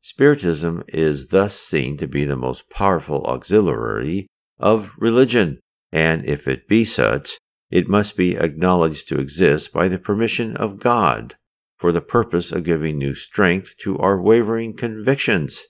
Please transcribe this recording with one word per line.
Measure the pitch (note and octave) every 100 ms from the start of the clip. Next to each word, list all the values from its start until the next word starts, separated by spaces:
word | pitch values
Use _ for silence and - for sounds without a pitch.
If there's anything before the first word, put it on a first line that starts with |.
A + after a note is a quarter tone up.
Spiritism | - - C#3 C#3+ F2 D#2 E2+ E2+ -
is | D#2 D#2+ D2 C2
thus | F#2+ G2+ -
seen | - E2 B1+ D2
to | D2+
be | C#2+
the | C#2+ C2+
most | B1 B1+ _
powerful | - G2+ F2 C#2+ C#2+
auxiliary | - B1+ - G#2 F#2+ A#1 A1+ G#1+ C2+ F#2 G2 _ _ _
of | G2+ A2 G2 -
religion, | A2+ A#2 C3 A#2 F2+ C#2 _ _ _
and | D#2+ D#2+ E2 -
if | C#2+ C2+
it | C2 _
be | G#2+
such, | A2 - A#1 C2 - - _ _ _
it | - E2
must | G2+ G#2 -
be | F2+ E2
acknowledged | E2 D2+ F2+ F2+ E2 D2+ -
to | C#2
exist | C#2 D2 F2+ D2+ -
by | E2 F#2
the | F2+
permission | - G#2 A2+ - A2+ -
of | G#2+ G2
God, | B2 A#2+ F2+ A1+ A#1 - _ _ _ _
for | F2
the | E2
purpose | - - A2+ E2+ E2+
of | E2
giving | E2 D#2+ D#2 D2+
new | C#2
strength | C#2 - - F#2+ F#2+ - -
to | - F#2
our | F#2 G2
wavering | F#2 A#2 G#2+ A2+ A2+ G#2+
convictions | A#2 A2 G#2+ C#3 - G2+ D2 - -